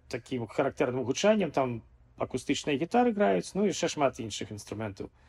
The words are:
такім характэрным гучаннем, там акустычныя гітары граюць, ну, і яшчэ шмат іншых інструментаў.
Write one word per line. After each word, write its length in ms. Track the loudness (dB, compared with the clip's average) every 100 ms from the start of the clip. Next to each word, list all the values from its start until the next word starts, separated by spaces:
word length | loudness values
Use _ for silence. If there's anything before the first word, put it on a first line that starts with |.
| -10
такім 380 | -10 -6 -6 -4
характэрным 560 | 0 0 2 0 0 -2
гучаннем, 440 | 2 4 4 2
там 300 | 0 0 -2 -10 _ -18 -8
акустычныя 560 | -6 -4 -2 -2 0 -2
гітары 360 | 2 4 4 4
граюць, 400 | 2 2 0 0
ну, 80 |
і 80 | 0
яшчэ 160 | 2 -2
шмат 320 | 2 0 0
іншых 320 | -8 -8 -8
інструментаў. 560 | -10 -8 -6 -6 -6 -12 _